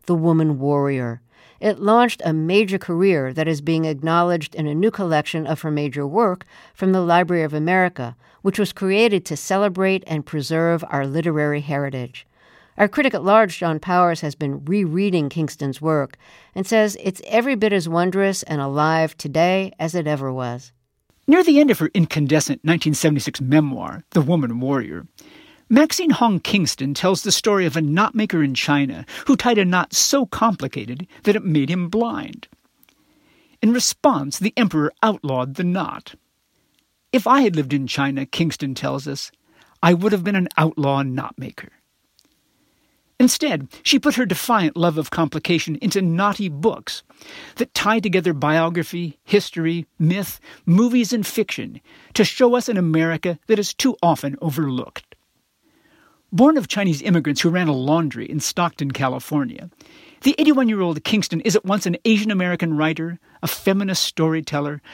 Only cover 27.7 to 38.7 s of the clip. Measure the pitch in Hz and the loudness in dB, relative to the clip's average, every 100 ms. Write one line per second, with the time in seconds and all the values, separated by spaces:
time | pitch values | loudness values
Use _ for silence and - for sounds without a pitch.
27.7 | 147 151 165 220 220 214 170 143 131 - | 0 0 2 0 0 -2 0 0 -2 0
28.7 | 143 139 82 - - - 269 240 214 185 | 0 0 -6 -14 -8 0 2 2 2 2
29.7 | 180 - - - 277 240 - 233 185 135 | 0 0 -2 0 0 -2 0 0 0 -6
30.7 | 139 110 131 185 - 208 208 190 151 135 | -10 -10 -12 -14 -4 0 0 2 0 0
31.7 | 180 175 208 233 - - - - _ _ | -2 -2 -2 -2 -4 -10 -14 -20 _ _
32.7 | _ _ _ _ _ _ _ _ - 220 | _ _ _ _ _ _ _ _ 0 2
33.7 | 240 - - 294 180 139 - 196 - 208 | 2 0 0 2 2 -2 -4 -2 0 0
34.7 | 156 147 - 220 208 143 127 131 135 180 | 2 -2 0 -2 0 -2 -2 -4 -4 -2
35.7 | 180 151 - - - _ _ _ _ _ | -2 -4 -10 -16 -20 _ _ _ _ _
36.7 | _ _ _ - 254 226 269 233 160 135 | _ _ _ -4 0 4 6 6 2 0
37.7 | 143 131 - 139 135 135 - 165 - 139 | -2 -2 -2 -2 -4 -6 -2 -2 -2 -6